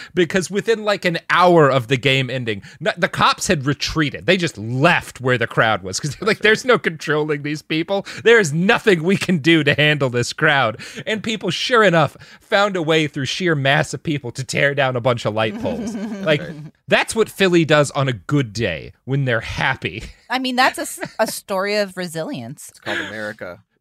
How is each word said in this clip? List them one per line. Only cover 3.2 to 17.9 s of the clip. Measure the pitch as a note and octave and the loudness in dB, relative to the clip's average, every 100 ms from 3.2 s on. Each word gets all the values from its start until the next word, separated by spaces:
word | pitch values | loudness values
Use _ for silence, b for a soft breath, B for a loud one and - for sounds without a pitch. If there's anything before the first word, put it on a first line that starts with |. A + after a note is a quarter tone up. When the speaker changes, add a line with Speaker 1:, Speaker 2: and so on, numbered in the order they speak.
| A3+ C4+ - | 0 2 0
Speaker 1:
had | F3 C3 | -2 0
retreated. | C#3 - D#3+ D3 F#2+ F2+ | -2 -2 -2 -2 -2 0
They | F#3+ | 0
just | E3 - | 0 -6
left | A2 B2+ D#3 D#3+ - - | -6 0 2 2 -2 -6
where | B2+ B2 | 0 0
the | A#2 | 0
crowd | - A#2 G#2 | 2 2 2
was | F#2 G2 | -2 -8
'cause | D3+ - | -6 -4
they're | - | -2
like, | - | 0
"There's | G#3 A3 B3+ | 2 2 2
no | A3+ | 0
controlling | G3+ D#3+ - D3+ D3+ D3 | 0 -6 -4 -2 -2 -4
these | C#3+ D3+ | -6 -8
people. | - D#3+ E3 G3 F#3 B | -6 -4 -2 -4 -6 B
There | G#3 A#3 | 4 6
is | F3 | 4
nothing | D#3 F#3+ A#3+ A3+ F3+ | 0 2 2 4 2
we | D#3+ G3 | 4 0
can | - F3+ | 2 0
do | C#3 E3 | 4 4
to | C#3+ C#3+ | 4 4
handle | D3+ D3+ C3+ | 4 2 0
this | A#2+ A#2+ | 0 -2
crowd." | - D#3 C#3+ A#2+ G#2+ B B - | 0 2 4 2 -2 B B -6
And | A3 | -6
people, | G#3+ A3 G3 | -4 -6 -4
sure | - - B3 | -4 0 4
enough, | G#3 E3 C#3+ - B B | 4 4 2 -2 B B
found | - G3+ G#3 F#3 | -2 2 2 0
a | |
way | D#3 D#3+ D3+ | 0 2 0
through | - C3 | -4 -6
sheer | - F3+ | -2 0
mass | D3+ C3+ D3 - | 0 2 2 0
of | C#3 | -4
people | - C#3+ A#2+ | -6 -6 -6
to | - | -10
tear | C3 D3 C#3+ | -6 0 0
down | C#3 C3 B2 | 2 0 0
a | |
bunch | A#2+ A#2+ A#2 | 0 0 -2
of | G#2+ | -2
light | A2 G#2+ | -2 -2
poles. | A3 - A3 A3 | -6 -6 -6 -8
Speaker 2:
<laughs> | G#3+ G#3 F#3+ | -8 -6 -2
Speaker 1:
Like, | D3+ | -2
Speaker 3:
Right. | - D#3 D#3 _ - | -2 -14 -16 _ -2
Speaker 1:
that's | A3 - A3+ | 0 0 -2
what | G#3+ | -2
Philly | - G3 F3 D#3 | 2 2 4 4
does | D3+ C#3+ | 4 2